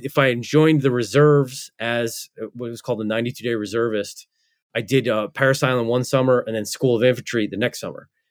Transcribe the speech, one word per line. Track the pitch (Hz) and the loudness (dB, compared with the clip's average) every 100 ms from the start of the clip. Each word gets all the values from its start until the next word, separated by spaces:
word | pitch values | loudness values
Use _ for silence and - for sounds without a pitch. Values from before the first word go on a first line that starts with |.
| 135 | 0
if | 147 | 2
I | 135 120 | 2 0
joined | 113 147 160 156 | 2 4 6 4
the | 135 | 2
reserves | 123 104 135 151 143 127 135 - - | 0 2 4 6 6 2 -6 -16 -8
as, | 117 117 117 - - 113 | -4 -2 -4 -6 -14 -12
uh, | 110 | -12
what | 120 120 | -10 -10
was | 117 | -8
called | - 110 | -6 -4
the | 107 | -2
ninety-two | 113 120 - 117 | -2 -4 -6 -4
day | 113 | -4
reservist, | 104 113 117 107 101 - - _ _ _ _ 117 | -4 -2 -2 -2 -6 -12 -20 _ _ _ _ -8
I | |
did, | 107 135 117 | 0 0 2
uh, | 107 104 | -2 -4
Parris | - 135 131 | 0 0 2
Island | 131 127 113 | 0 0 0
one | 123 | -2
summer | 127 131 131 123 - | 0 2 4 2 0
and | 110 | -4
then | 104 | -6
School | - 131 117 | -2 0 4
of | |
Infantry | 127 117 - 120 104 | 2 2 -2 -4 -2
the | 98 | -2
next | 120 - | -4 -4
summer. | 92 - - _ _ | -10 -12 -18 _ _